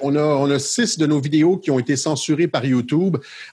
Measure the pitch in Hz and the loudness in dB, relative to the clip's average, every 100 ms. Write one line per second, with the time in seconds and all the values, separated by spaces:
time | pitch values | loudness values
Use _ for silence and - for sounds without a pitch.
0 | 139 147 151 139 139 139 135 - 233 - | 0 0 2 2 2 0 -2 -2 -2 0
1 | 151 151 143 156 160 190 160 131 123 135 | 0 0 2 2 4 2 0 0 0 -2
2 | 160 143 - 151 170 147 135 123 123 151 | -2 -2 -2 0 0 0 0 0 0 0
3 | 190 143 - - - | 0 -2 -6 -20 -10